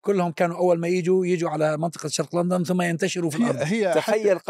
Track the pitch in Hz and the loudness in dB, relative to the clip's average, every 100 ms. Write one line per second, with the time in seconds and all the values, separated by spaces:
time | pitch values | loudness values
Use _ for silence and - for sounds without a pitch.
0 | - 202 175 160 180 180 180 170 170 185 | 0 0 0 0 -2 2 2 2 2 0
1 | 170 185 175 180 165 151 151 151 165 - | 2 2 2 0 -2 0 0 0 -4 -4
2 | 156 - 151 170 175 180 170 180 175 165 | -6 -4 -2 -2 0 0 0 0 0 -2
3 | 190 180 170 151 240 131 147 220 196 156 | -2 -2 -4 0 0 0 -2 0 2 2
4 | 151 220 208 175 | 2 0 2 2